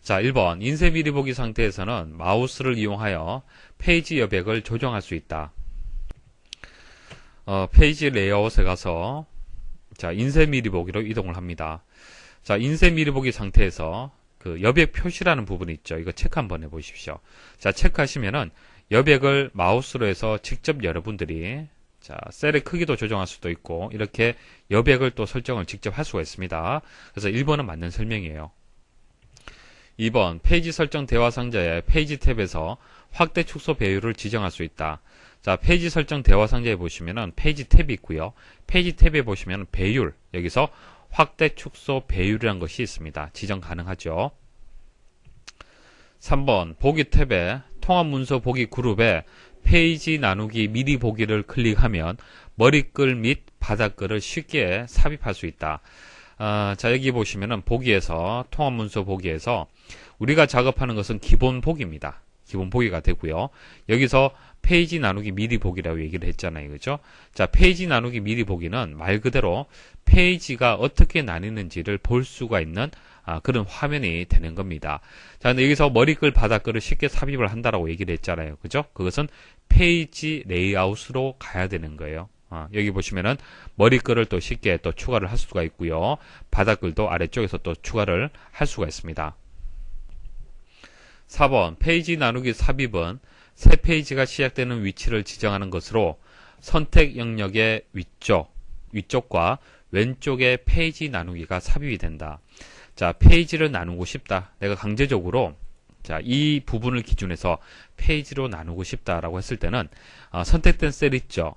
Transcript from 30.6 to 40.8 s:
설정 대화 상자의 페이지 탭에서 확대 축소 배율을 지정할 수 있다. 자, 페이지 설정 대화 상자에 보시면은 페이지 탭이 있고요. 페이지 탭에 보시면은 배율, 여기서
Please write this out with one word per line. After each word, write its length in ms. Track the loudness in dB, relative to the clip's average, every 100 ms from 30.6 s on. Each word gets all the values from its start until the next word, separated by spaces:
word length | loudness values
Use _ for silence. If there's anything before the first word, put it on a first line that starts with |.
| 2
설정 320 | -4 -4 -4 -2
대화 260 | 0 0
상자의 520 | -2 -4 -2 -2 -2 2
페이지 320 | 2 2 2
탭에서 580 | 2 2 -4 -4 -6 -8 _ -20 _
확대 340 | -2 0 0
축소 320 | -4 -6 -6 -2
배율을 400 | 0 0 -2 -6
지정할 360 | -6 -4 -4
수 120 | -6
있다. 360 | -12 -6 -8 -8 _ -20 -20 _
자, 140 | -4 0
페이지 340 | 2 0 -2
설정 340 | -4 -4 2
대화 220 | 6 6 6
상자에 300 | 0 0 -4
보시면은 560 | -6 -8 -10 -8 -8 -2
페이지 320 | -2 -2 8
탭이 220 | 8 8
있고요. 420 | -4 -6 -6 -6 -10 -20 _ -2
페이지 300 | 0 0 6
탭에 260 | 6 6
보시면은 440 | -2 -6 -6 -8 -6
배율, 420 | -2 0 0 -2 -6 _
여기서 340 | -8 -2 0 -2 -4